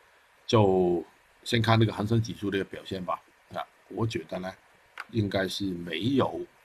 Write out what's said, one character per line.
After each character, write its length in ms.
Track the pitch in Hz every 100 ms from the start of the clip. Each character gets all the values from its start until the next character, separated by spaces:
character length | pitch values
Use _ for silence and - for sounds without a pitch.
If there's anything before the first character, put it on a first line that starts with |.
| _ _ _ _ -
就 580 | 113 101 92 90 87 - _ _ _
先 180 | - 117
看 180 | 110 113
那 60 |
个 80 | 110
恒 140 | - 107
生 160 | 117
指 120 | 113
数 160 | 85 101
这 60 | 98
个 80 |
表 180 | 92 - -
现 180 | 95
吧。 160 | 90 85 - _ -
啊， 100 | 85 71 _ -
我 180 | 98 113
觉 180 | -
得 140 | - 92
呢， 120 | 92 - _ _ _ - -
应 180 | 117 101
该 180 | 98 95
是 200 | - 98
没 340 | 87 87 80 110
有 260 | 135 87 85 87 _